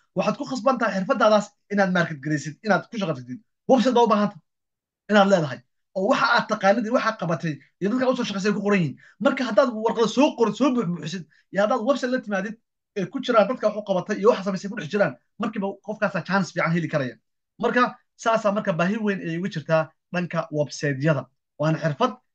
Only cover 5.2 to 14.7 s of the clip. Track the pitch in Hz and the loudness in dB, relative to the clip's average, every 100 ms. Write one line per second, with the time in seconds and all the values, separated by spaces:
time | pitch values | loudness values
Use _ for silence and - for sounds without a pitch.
5.2 | 196 185 147 143 _ _ _ 190 202 269 | 6 4 0 -6 _ _ _ -4 0 2
6.2 | 233 233 - 214 190 226 214 247 220 214 | 2 2 0 2 2 2 0 0 0 -4
7.2 | 170 160 165 139 _ _ 196 254 254 247 | -4 -4 -4 -8 _ _ -2 0 0 0
8.2 | 214 196 208 208 202 196 151 - - _ | -4 -2 -2 0 2 2 0 -4 -18 _
9.2 | 254 262 247 220 254 220 226 214 220 233 | -2 0 2 4 4 0 -2 0 0 4
10.2 | 294 - 220 208 269 240 170 175 156 185 | 2 2 0 2 0 0 -2 -6 -8 -10
11.2 | - _ _ 185 208 254 226 285 254 254 | -12 _ _ -2 0 0 0 -2 -2 -4
12.2 | 202 196 208 220 _ _ _ 208 180 262 | -4 -6 -6 -12 _ _ _ -8 -6 -6
13.2 | 262 226 196 - 214 208 196 185 170 208 | 2 4 4 0 -4 -4 -4 -4 -2 2
14.2 | 208 196 190 185 196 | 2 2 -2 -6 -8